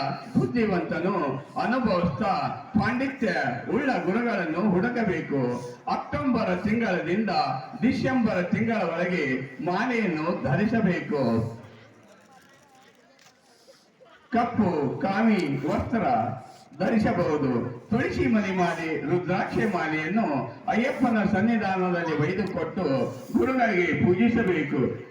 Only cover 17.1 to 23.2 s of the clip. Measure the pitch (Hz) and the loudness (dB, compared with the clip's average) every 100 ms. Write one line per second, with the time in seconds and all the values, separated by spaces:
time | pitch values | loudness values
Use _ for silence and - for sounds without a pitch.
17.1 | 180 160 147 135 120 - - - 233 359 | 2 2 2 2 0 -2 -8 -2 0 0
18.1 | - 269 220 190 185 175 165 160 143 135 | 0 2 2 2 2 0 0 -2 -4 0
19.1 | 175 156 185 - - 220 175 156 156 160 | 0 0 0 0 0 0 0 -2 -2 0
20.1 | 214 175 135 123 - - 208 262 254 247 | 0 0 -2 -4 -8 -2 0 0 0 0
21.1 | 220 185 190 226 226 196 185 185 175 165 | 2 2 2 2 2 0 0 0 0 0
22.1 | 147 151 190 185 175 151 202 165 262 226 | 0 0 0 -2 -4 -4 -2 -2 0 -2
23.1 | - | -6